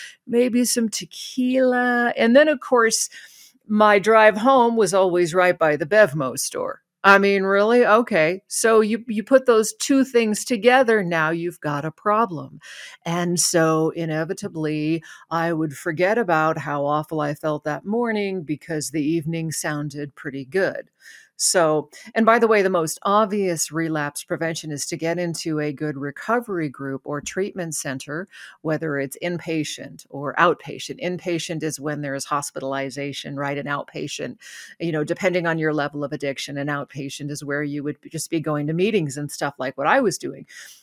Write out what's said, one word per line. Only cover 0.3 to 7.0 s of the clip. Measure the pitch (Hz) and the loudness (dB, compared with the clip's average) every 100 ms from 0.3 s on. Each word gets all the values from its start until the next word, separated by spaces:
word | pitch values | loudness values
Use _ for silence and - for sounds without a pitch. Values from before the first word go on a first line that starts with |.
| 233 247 240 240 | 0 2 2 2
some | - 226 | 0 -2
tequila." | - 170 - - - 254 254 254 247 247 240 240 - | -4 -10 -14 -10 -4 0 2 2 2 2 2 0 2
And | 226 247 | 6 6
then, | 311 | 6
of | 277 | 2
course, | - 247 226 220 - - - - - _ - | 2 4 4 2 -4 -10 -20 -20 -20 _ -2
my | 214 214 208 | 4 6 6
drive | 196 220 214 214 | 6 8 8 6
home | 233 269 233 226 | 6 6 4 4
was | 196 | 2
always | 185 190 175 175 180 | 4 4 4 2 4
right | 180 175 | 2 4
by | 160 147 | 2 2
the | 156 | 2
Bevmo | 208 202 151 131 127 | 4 4 4 -4 -4
store. | - - - - _ _ | -6 -6 -6 -8 _ _